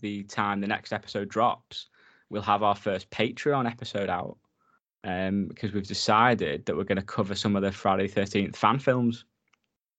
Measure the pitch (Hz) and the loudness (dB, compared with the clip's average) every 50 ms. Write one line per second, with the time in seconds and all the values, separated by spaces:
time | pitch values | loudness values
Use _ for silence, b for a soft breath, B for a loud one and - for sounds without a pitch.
0 | - 104 104 101 98 101 - - 104 101 101 101 98 101 107 - - - 110 104 | -6 -6 -6 -6 -8 -6 -4 -2 -2 0 0 -2 -2 -2 -4 -4 -4 -6 -6 -6
1 | - - - 104 101 98 - 110 117 117 - - _ _ - - - b b b | -6 -6 -6 -4 -4 -2 0 2 2 2 2 0 _ _ -16 -16 -16 b b b
2 | b b b b b b - 104 101 110 104 101 107 101 101 101 - 107 95 95 | b b b b b b -8 -4 0 2 2 4 4 2 2 2 0 -2 -2 -2
3 | - - - - 110 123 120 - - 147 143 135 123 117 117 - - - - 101 | -4 -6 -2 -2 -2 -2 -2 -2 -2 0 0 0 0 -2 -4 -6 -8 -8 -6 -4
4 | 98 92 90 87 - - - - _ _ _ _ _ _ _ _ _ _ _ _ | -2 -2 -2 -4 -4 -6 -10 -14 _ _ _ _ _ _ _ _ _ _ _ _
5 | - 92 92 92 95 95 98 101 95 - - - - 101 101 101 95 - 104 - | -8 -6 -4 -2 -2 0 0 0 -2 -2 -4 -6 -6 -4 -4 -4 -4 -4 -4 -2
6 | - - 107 107 117 127 120 98 92 76 71 80 - - 87 76 92 - 101 95 | 2 4 6 6 6 6 4 4 2 -2 -2 -2 -4 -2 -2 -2 -2 0 0 -2
7 | 98 - - - 101 95 101 - - 107 101 98 98 98 95 - - 101 95 95 | -2 -2 -2 -2 -2 -2 -2 -2 0 0 2 2 2 0 0 0 0 2 2 2
8 | 98 95 - 104 98 104 - 101 98 - - - - 107 117 139 - 139 127 127 | 0 0 0 -2 -2 0 0 0 0 -2 0 2 4 4 4 4 2 2 2 4
9 | 120 120 117 - - _ _ _ _ _ _ _ _ _ _ _ _ _ _ | 2 0 0 -2 -8 _ _ _ _ _ _ _ _ _ _ _ _ _ _